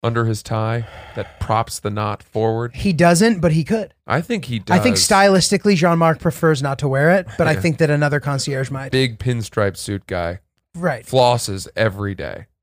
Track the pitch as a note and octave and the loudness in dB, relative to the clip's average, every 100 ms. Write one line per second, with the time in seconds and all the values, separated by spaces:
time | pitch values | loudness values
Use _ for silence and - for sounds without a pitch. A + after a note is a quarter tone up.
0 | A#2 A#2 A2+ G#2+ - A2+ A2 A#2 A2+ - | -4 0 0 -2 -4 -4 -2 -4 -6 -14
1 | - - G2+ - - A2 A2+ - G#2 G#2 | -14 -12 -12 -8 -2 -2 -2 -6 -6 -4
2 | G#2 G#2 - A2 A2+ A2+ A#2+ - G3+ D#3+ | -4 -6 -8 -2 0 -2 -4 -4 -2 4
3 | F3 F3 A3 G3+ E3 D#3+ D3 A3 G3+ _ | 4 6 4 2 2 2 0 -2 -4 _
4 | - C3 F3 A3+ C#3 A#2 - F3+ B3 G#3+ | -4 -4 -2 -6 -4 -6 0 2 4 2
5 | - G3 G3+ F#3+ - G3+ G#3 F#3+ F3 E3+ | 2 4 6 4 2 2 2 2 4 4
6 | E3 D#3 - - E3 D3 C#3 C3+ C#3+ C3+ | 2 2 -2 0 0 2 -2 -2 -2 2
7 | D#3 F#3+ F3 - D#3+ D3+ F3 C#3 D#3 D3 | 2 2 0 -2 0 2 0 0 0 2
8 | D3 C#3+ C#3+ C#3 C#3+ C3+ C3 C3 C3+ C3 | 0 0 -2 -4 -4 -4 -4 -8 -4 0
9 | C3 A2+ B2+ A#2+ G#2+ - G2+ F2+ - G2+ | 0 -2 -4 -2 -4 -2 -2 -2 -6 -8
10 | - F#2 E2+ F2+ _ _ _ E3+ F3 C3 | -6 -4 -4 -8 _ _ _ -6 -4 -4
11 | - C3 B2 A#2+ - F#2+ - - A2 F#2+ | -2 2 4 2 -2 -8 -8 -2 -2 -2
12 | G2+ G2 C#2+ - - _ | -6 -6 -10 -12 -16 _